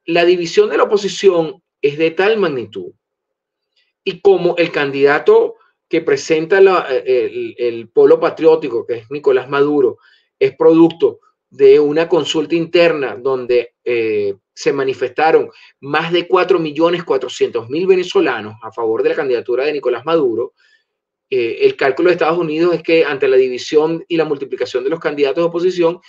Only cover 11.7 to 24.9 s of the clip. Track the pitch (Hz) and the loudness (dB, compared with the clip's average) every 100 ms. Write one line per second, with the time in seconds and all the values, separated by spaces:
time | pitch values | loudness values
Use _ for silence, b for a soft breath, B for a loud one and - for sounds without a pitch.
11.7 | 147 147 151 170 175 143 165 147 170 165 | 6 4 0 0 0 0 -4 -2 -4 0
12.7 | 175 170 156 127 104 131 131 120 123 127 | 2 2 0 -4 -6 -4 -4 0 -2 -2
13.7 | _ - 120 110 107 101 98 _ - 160 | _ -4 -2 -2 -2 -4 -6 _ -8 -4
14.7 | 139 135 123 123 - 156 156 - B B | -2 -4 -4 -6 -2 2 2 0 B B
15.7 | _ - 151 170 175 170 185 175 180 160 | _ -6 -6 -2 -2 0 0 2 0 -2
16.7 | 143 170 170 170 131 123 - 135 117 110 | 0 0 0 -2 -4 -4 -4 -4 -4 -6
17.7 | 151 185 185 180 196 156 117 107 107 110 | -2 0 0 0 0 0 -2 -8 -14 -14
18.7 | 127 113 113 156 165 135 120 104 120 147 | -6 -4 -2 -2 -2 -2 -4 -2 -2 -2
19.7 | 147 127 117 143 165 131 110 123 _ _ | -4 -4 -4 -2 0 0 -2 -6 _ _
20.7 | _ _ _ _ _ - 127 117 107 135 | _ _ _ _ _ -6 -4 -4 0 0
21.7 | 135 139 147 175 170 156 175 160 156 175 | 0 -2 0 0 2 0 -2 -2 -2 0
22.7 | 165 165 165 143 139 135 131 131 123 - | 0 0 2 2 0 2 2 2 -2 -2
23.7 | 151 156 165 - 165 156 139 135 127 123 | 0 0 -2 -4 -4 -2 -4 -8 -8 -6
24.7 | 123 131 | -4 -4